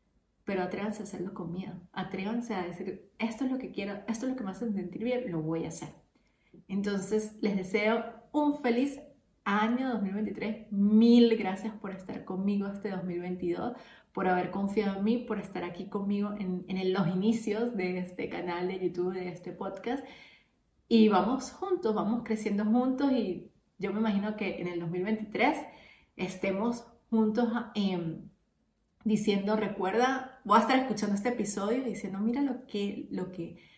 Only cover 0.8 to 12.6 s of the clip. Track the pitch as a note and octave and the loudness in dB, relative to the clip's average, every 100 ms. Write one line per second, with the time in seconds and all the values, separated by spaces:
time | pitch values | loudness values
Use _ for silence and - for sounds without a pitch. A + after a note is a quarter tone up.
0.8 | G#3 G#3 G3+ - F#3 - E3 F3 F#3+ - | -4 -6 -8 -8 -8 -6 -6 -6 -8 -10
1.8 | - - F#3 F#3+ G3 A#3+ A#3+ G3 F3 F3+ | -12 -8 -6 -4 -4 -4 -4 -4 -4 -6
2.8 | F#3+ - - - A3 - B3+ B3+ C4 - | -8 -10 -12 -6 -4 -2 -2 -2 -6 -6
3.8 | G3+ G3+ - A3 C4 B3+ G3 F#3+ A#3 G3 | -6 -6 -6 -4 -4 -4 -6 -4 -4 -2
4.8 | F3 F3 A3+ B3 - E3 D#3 E3 D#3+ - | -4 -4 -2 -2 -2 -2 -2 -2 -4 -8
5.8 | D#3 - _ _ _ _ _ - - F#3+ | -12 -16 _ _ _ _ _ -20 -6 -2
6.8 | G3+ G3 - G#3+ G#3+ - G#3 F#3+ F3+ G#3+ | 0 -2 0 0 -2 -2 0 0 0 2
7.8 | G#3+ A3+ - - - D4+ D4 C#4+ B3 A#3 | 2 2 -2 -10 -4 0 2 2 2 2
8.8 | C#4+ - - - _ _ - G#3 A3 B3 | 2 -2 -12 -20 _ _ -2 2 2 2
9.8 | C4 A3 G3 G3+ G#3+ - G3+ A3 - G3 | 0 0 -2 -2 -4 -4 -4 -6 -4 2
10.8 | G3+ G#3+ A#3 A#3+ A#3 G#3+ F#3+ G3 A3+ - | 6 8 10 10 10 6 0 -4 -6 -8
11.8 | G3 F#3 - - - F#3 G3 G3+ | -10 -10 -10 -10 -6 -2 0 0